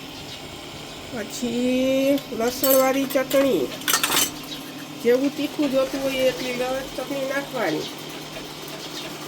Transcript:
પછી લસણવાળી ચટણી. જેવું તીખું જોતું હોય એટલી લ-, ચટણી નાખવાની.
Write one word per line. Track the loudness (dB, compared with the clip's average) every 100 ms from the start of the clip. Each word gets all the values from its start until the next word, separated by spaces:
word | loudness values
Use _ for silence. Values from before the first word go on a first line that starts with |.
| -12 -12 -12 -12 -12 -12 -12 -12 -12 -12 -10
પછી | -8 -8 -4 -2 2 2 4 4 4 4 4 0 -2
લસણવાળી | 0 2 6 8 6 4
ચટણી. | 2 0 2 4 6 4 2 -2 0 0 2 2 2 -2 -10 -12 -12 -12 -12 -2
જેવું | 4 4 4 0
તીખું | -2 0 2
જોતું | 2 0 0
હોય | -2 2
એટલી | 2 0 -2
લ-, | -2 -2 -2 -4 -6
ચટણી | -4 -2 -2
નાખવાની. | -2 -4 -2 0 0 -4 -8 -10 -10 -10 -10 -12 -12 -12 -10 -10 -10 -10 -10